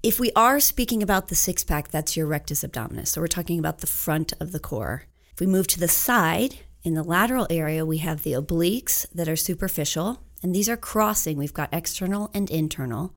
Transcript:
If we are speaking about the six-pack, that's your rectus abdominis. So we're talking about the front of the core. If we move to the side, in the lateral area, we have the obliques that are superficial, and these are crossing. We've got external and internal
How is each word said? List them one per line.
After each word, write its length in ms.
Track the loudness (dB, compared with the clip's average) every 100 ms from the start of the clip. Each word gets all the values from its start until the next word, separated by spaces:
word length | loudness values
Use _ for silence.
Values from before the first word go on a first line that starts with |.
If 160 | 0 2
we 140 | 2
are 280 | 6 6 6
speaking 420 | 4 2 0 0
about 240 | 2 2 2
the 80 | 0
six-pack, 540 | 0 -2 0 -2 0
that's 260 | -4 -2 -2
your 120 | 0
rectus 360 | -2 -2 -6
abdominis. 440 | -4 -6 -6 -6 -4
So 100 | -2
we're 80 | -2
talking 320 | -2 0 0
about 200 | 0 -2
the 80 | -4
front 440 | -4 0 0 0 -4
of 140 | -6
the 80 | -6
core. 460 | -6 -4 -4 -6 -10 _ _
If 80 | -2
we 60 | 2
move 200 | 4 2
to 120 | 0
the 100 | 2
side, 720 | 2 4 4 4 2 0 -4 -20 -8
in 100 | -2
the 100 | -2
lateral 440 | 2 2 4 2 2
area, 360 | 0 0 0 0
we 120 | 0
have 260 | -2 -2
the 80 | -2
obliques 720 | -2 0 2 2 2 0 -2 -2
that 140 | -4 -2
are 80 | 0
superficial, 840 | 0 -2 -2 -2 -2 0 -2 -4 -12 -6
and 140 | -2 0
these 140 | 0
are 80 | -2
crossing. 600 | -2 2 2 2 -2 -2
We've 160 | -4
got 200 | -4 -4
external 580 | -4 -4 -4 -2 -2 -2
and 160 | -2 -2
internal 640 | 0 -2 -2 -4 -4 -6